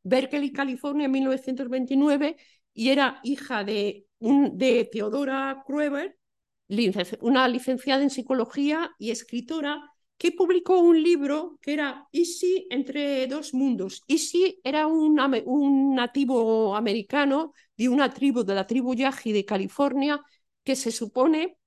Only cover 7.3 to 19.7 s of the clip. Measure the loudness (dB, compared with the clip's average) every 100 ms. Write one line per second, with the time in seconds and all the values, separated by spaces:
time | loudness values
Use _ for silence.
7.3 | 2 2 0 -4 -4 0 2 0 -2 -4
8.3 | -2 -2 -2 -2 -2 -4 -8 -8 -8 -8
9.3 | -10 -8 -6 -6 -8 -12 _ _ _ -2
10.3 | 0 2 2 4 6 6 6 6 2 2
11.3 | -2 -6 -10 -6 -4 -4 -6 -8 -2 -2
12.3 | -2 -2 -2 -2 -6 -4 -4 -2 -2 -2
13.3 | -6 -6 -2 0 -2 -6 -10 -2 -2 0
14.3 | 0 0 0 -4 0 2 2 4 4 4
15.3 | 2 0 0 4 4 4 2 0 0 0
16.3 | 2 2 2 2 0 -2 -2 -2 0 2
17.3 | 0 -2 _ _ -4 0 2 2 0 0
18.3 | 0 0 -2 -2 -2 -2 0 -2 -2 -2
19.3 | -2 0 -2 -4